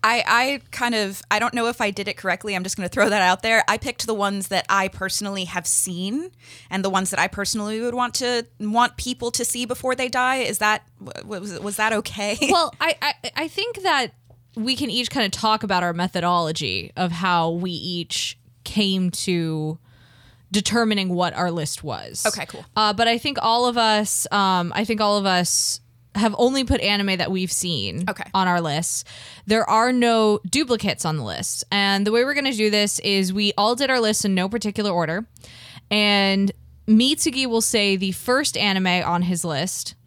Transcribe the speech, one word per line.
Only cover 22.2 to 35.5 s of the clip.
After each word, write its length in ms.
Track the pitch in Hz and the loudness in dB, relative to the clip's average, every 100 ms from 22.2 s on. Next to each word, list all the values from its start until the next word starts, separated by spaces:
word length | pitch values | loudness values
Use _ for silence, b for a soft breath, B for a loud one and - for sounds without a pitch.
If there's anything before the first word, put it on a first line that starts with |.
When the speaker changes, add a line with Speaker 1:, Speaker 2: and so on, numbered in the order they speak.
| 214 | -4
Speaker 1:
Okay, 200 | 214 143 | -2 -10
cool. 180 | - - - | -12 -6 2
Speaker 2:
Uh, 160 | 214 | 2
but 140 | 202 233 | 4 2
I 100 | 233 | 2
think 200 | 208 - | 0 -2
all 240 | - 233 247 | 2 4 2
of 100 | 240 | 2
us, 500 | 220 214 208 - - | 4 4 2 -2 0
um, 400 | 202 190 185 175 | 2 4 2 0
I 100 | - | -2
think 160 | 214 220 | -2 2
all 160 | 208 208 | 2 2
of 80 | 196 | 2
us 540 | 180 175 - - - _ _ _ | 2 2 0 0 -4 _ _ _
have 200 | 202 220 208 | 0 0 4
only 260 | 247 269 | 2 4
put 160 | 247 269 | 2 2
anime 360 | 202 202 196 190 | 2 2 2 0
that 120 | - | 0
we've 220 | 190 185 | 0 -2
seen 520 | - 180 156 98 92 185 | -2 -2 -2 -4 -4 -4
Speaker 1:
Okay. 160 | 202 - | -6 -4
Speaker 2:
on 140 | 190 185 | 0 2
our 120 | 175 | 2
list. 440 | 165 143 170 - - B B B - | 0 -2 -2 -6 -8 B B B 0
There 220 | 220 - | 2 4
are 240 | 220 240 | 4 4
no 480 | 254 240 226 214 208 180 | 4 4 4 4 2 0
duplicates 560 | - 277 233 202 - | 0 2 0 0 -2
on 120 | 165 156 | -2 -2
the 40 | |
list. 420 | 110 76 - - - | -4 -6 -6 -6 -4
And 360 | 202 196 196 202 | 0 2 2 2
the 40 | |
way 120 | 226 | 2
we're 100 | 262 | 2
gonna 180 | 285 269 | 0 0
do 160 | 226 214 | 2 2
this 280 | 208 208 - | 2 0 0
is 320 | - 196 185 | 0 2 2
we 200 | 190 208 196 | 2 0 2
all 180 | 208 240 | 2 2
did 140 | 277 | 2
our 100 | 262 | 2
list 240 | 220 208 | 2 2
in 100 | 208 | 0
no 140 | 190 190 | 0 0
particular 420 | 226 214 202 208 | -2 -4 -2 0
order. 360 | 175 160 170 226 - B | 0 0 -2 -6 -16 B